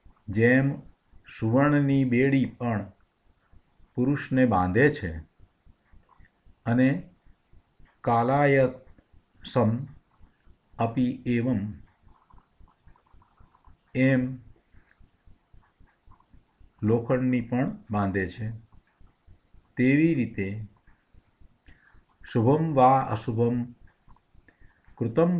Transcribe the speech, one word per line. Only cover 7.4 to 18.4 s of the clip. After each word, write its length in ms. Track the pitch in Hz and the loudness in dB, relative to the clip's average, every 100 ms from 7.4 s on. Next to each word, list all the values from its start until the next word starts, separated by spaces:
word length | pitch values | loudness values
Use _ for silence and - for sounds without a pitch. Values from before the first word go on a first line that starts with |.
| _ - _ _ - _ | _ -20 _ _ -20 _
કાલાય 600 | - 117 120 143 143 139 127 - - - _ - _ _ | -2 0 2 2 4 4 2 -2 -18 -20 _ -20 _ _
સમ 280 | - 127 110 120 147 - _ _ - _ _ _ _ - | -4 0 2 0 -6 -14 _ _ -20 _ _ _ _ -4
અપી 340 | 113 120 123 123 123 | -4 0 -2 -2 -4
એવમ, 340 | 120 127 110 104 - - _ - _ _ - _ _ - _ - - _ - _ _ - _ - - _ 127 | -2 0 -2 -4 -10 -20 _ -20 _ _ -20 _ _ -20 _ -20 -20 _ -20 _ _ -20 _ -20 -20 _ 0
એમ 220 | 131 131 127 127 - - _ - _ _ - _ - - _ - _ _ - _ - - _ - _ _ - - | 2 2 -2 -8 -16 -20 _ -20 _ _ -20 _ -20 -20 _ -20 _ _ -20 _ -20 -20 _ -20 _ _ -20 -6
લોખંડની 680 | 104 117 117 127 127 123 113 | 0 0 0 -2 0 -2 -2
પણ 180 | 120 151 - - | -4 -4 -6 -6
બાંધે 340 | 104 98 95 90 | -4 -2 -2 -4
છે, 180 | - | -6